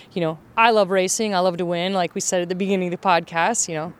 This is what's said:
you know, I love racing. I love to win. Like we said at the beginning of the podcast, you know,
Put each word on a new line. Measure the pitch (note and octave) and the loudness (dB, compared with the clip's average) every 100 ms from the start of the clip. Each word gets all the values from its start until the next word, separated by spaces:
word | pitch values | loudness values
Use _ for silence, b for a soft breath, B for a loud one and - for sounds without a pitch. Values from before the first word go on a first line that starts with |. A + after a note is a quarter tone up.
| B | B
you | F#3 | -4
know, | D#3+ D#3+ - - | -4 -4 -8 2
I | A3+ | 4
love | A3 F3+ | 4 2
racing. | F#3+ F#3 - G#3+ | 2 0 -2 -2
I | F#3 | 0
love | F#3 E3+ | 0 0
to | |
win. | F3 F3 F#3 | -4 -2 -2
Like | F#3+ F3 | -2 -2
we | G3 | -4
said | - F#3 | -2 -2
at | F3 | -2
the | |
beginning | F#3 G3 G3 F3+ | -4 -2 0 -2
of | E3+ | -2
the | G3 | 2
podcast, | E3+ E3+ E3+ F3+ A#3 - | 2 0 -2 0 0 -4
you | |
know, | D#3 E3 | -6 -8